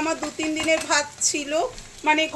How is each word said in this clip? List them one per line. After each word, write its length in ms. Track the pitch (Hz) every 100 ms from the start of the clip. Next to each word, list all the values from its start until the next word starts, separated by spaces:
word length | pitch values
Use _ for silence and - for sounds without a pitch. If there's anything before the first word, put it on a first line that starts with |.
আমার 160 | 302 320
দু 60 | 302 -
তিন 120 | 311 311
দিনের 220 | 311 320 -
ভাত 180 | 302 285 - -
ছিল, 240 | 302 285 311 453 - - - 294
মানে 160 | 311 311